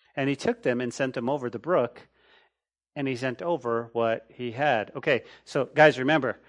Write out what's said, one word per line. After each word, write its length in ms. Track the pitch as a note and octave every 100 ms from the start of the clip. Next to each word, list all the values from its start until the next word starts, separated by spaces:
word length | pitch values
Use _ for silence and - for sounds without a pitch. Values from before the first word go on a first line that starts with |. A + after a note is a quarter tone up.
| _
And 140 | - C#3
he 80 | C#3
took 260 | - B3
them 200 | C#3 A#2+
and 100 | A#2+
sent 220 | - C3
them 160 | B2+ A#2+
over 180 | C#3+ A#2+
the 100 | A2
brook, 500 | D3 F3 A#2+ - - _ _ _ _ _ _ _ _
and 140 | D3 C3+
he 80 | B2
sent 240 | C3 A#2+
over 480 | F3 E3 A#2+ A#2 A#2
what 320 | A#2 A2+ A2+ -
he 220 | - B2
had." 420 | A2+ D3 A#2 G2+
Okay, 300 | C#3 D#3 B2 - - -
so 180 | D3
guys, 340 | B2 D3+ D3+ B2
remember, 420 | C3 D#3 C3 -